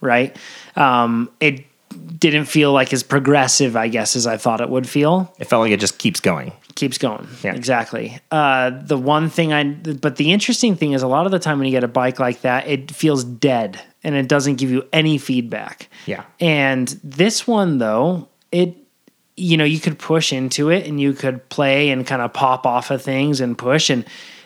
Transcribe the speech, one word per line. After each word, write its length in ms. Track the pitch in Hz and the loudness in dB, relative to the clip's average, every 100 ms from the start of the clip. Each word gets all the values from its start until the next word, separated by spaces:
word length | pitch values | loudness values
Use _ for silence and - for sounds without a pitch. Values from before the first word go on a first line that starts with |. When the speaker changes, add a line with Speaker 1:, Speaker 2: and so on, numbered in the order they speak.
Speaker 1:
right? 340 | 135 120 135 - - - - - | 0 2 0 -6 -20 -20 -8 2
Um, 540 | 139 123 117 117 120 - | 4 4 2 0 -2 0
it 240 | 156 135 - _ - - 160 165 | 0 0 -8 _ -20 -18 -14 0
didn't 280 | 165 151 139 | 2 2 0
feel, 260 | 156 147 | 2 4
like, 200 | 139 127 | 4 2
as 100 | 131 | -2
progressive, 720 | - 139 135 147 127 - 135 113 | 0 0 4 4 4 2 2 0
I 100 | 113 | -2
guess, 280 | 113 104 127 | -2 -2 -2
as 100 | 117 | -2
I 100 | 113 | -2
thought 240 | 123 113 | -2 -2
it 80 | 120 | -2
would 180 | 127 123 | -2 -2
feel. 440 | 147 147 180 180 - | 0 2 2 0 -8
Speaker 2:
It 60 | - | 0
felt 140 | 120 | 2
like 100 | 113 | 4
it 60 | 101 | 2
just 180 | 101 - | 0 -2
keeps 200 | - 85 | -4 -2
going. 320 | 98 87 64 - _ | -2 -2 -6 -14 _
Speaker 1:
Keeps 240 | - 135 - | -6 -6 -2
going. 280 | 127 107 - 123 | -4 -6 -12 -8
Speaker 2:
Yeah. 100 | 101 | -6
Speaker 1:
Exactly. 640 | 123 120 123 113 113 113 127 - | -4 -2 -2 -2 -6 -10 -12 -4
Uh, 380 | 156 143 131 127 131 | 0 2 2 0 -2
the 160 | 143 143 | -4 -2
one 320 | 131 151 160 | 2 2 0
thing 220 | 165 165 | 0 0
I, 100 | 147 | 2
but 520 | 143 147 160 139 147 - | 0 -4 -8 -4 -4 0
the 160 | 151 | 2
interesting 420 | 202 - 233 240 175 | 2 2 0 2 2
thing 160 | 151 | 0
is 100 | 135 | 0
a 40 | 127 | 2
lot 160 | 139 | 2
of 80 | 185 | 2
the 60 | 185 | 0
time 200 | 160 143 | 0 0
when 80 | 135 | 0
you 60 | |
get 120 | 127 | 0
a 40 | 123 | 0
bike 300 | 127 127 131 | 0 0 0
like 220 | 127 123 | -2 -2
that, 240 | 131 123 147 | -2 -2 -2
it 240 | 139 135 | -6 -6
feels 320 | - 160 139 | -2 0 0
dead 560 | 123 117 143 123 107 95 - _ | -2 -2 0 2 -2 -8 -20 _
and 120 | 160 143 | -4 -2
it 100 | 127 | 2
doesn't 280 | 147 135 127 | 2 2 0
give 140 | 131 | 0
you 140 | 127 - | -2 -2
any 240 | 160 156 147 | -2 0 -2
feedback. 720 | - 127 117 110 104 - - - - | -2 -4 -4 -6 -10 -16 -20 -16 -10
Speaker 2:
Yeah. 180 | 95 - - | -10 -10 -2
Speaker 1:
And 480 | 175 151 135 131 123 - | 0 2 2 0 -2 -8
this 420 | 143 135 202 214 - | -6 0 0 0 0
one, 320 | 220 185 139 | 0 2 2
though, 500 | 110 110 156 180 - _ - | 2 2 0 -2 -6 _ -4
it, 260 | 175 180 - _ _ _ _ _ - | 0 0 -2 _ _ _ _ _ -4
you 200 | 180 160 | 2 4
know, 80 | |
you 140 | 151 156 | 2 0
could 180 | - 147 | -2 -4
push 340 | - 160 - | 0 0 0
into 380 | 131 127 - 147 | -2 -4 0 2
it 160 | 180 151 | 2 0
and 140 | 147 | 0
you 120 | 139 | 0
could 360 | 139 135 127 - | 0 -2 -4 -6
play 420 | - 139 139 147 | -2 2 2 2
and 140 | 131 123 | 0 -2
kinda 220 | 135 120 | -4 -4
pop 380 | - 131 127 131 | 0 0 2 0
off 240 | 123 - | 0 -2
of 120 | 135 | -4
things 380 | 139 135 143 135 | -2 -2 0 0
and 160 | 123 117 | -2 -2
push, 320 | 123 151 156 | 0 2 2
and 160 | 127 - - - - | 0 -4 -12 -20 -20